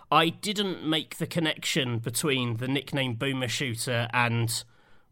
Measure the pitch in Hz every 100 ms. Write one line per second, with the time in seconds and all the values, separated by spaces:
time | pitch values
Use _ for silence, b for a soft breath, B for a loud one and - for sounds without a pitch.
0 | b 151 165 - 202 208 196 123 139 160
1 | 151 - 160 175 156 - - 160 123 117
2 | 117 117 156 131 120 113 127 139 - 147
3 | 127 113 139 131 123 - 135 113 - 117
4 | - 123 120 117 113 - - - - -
5 | _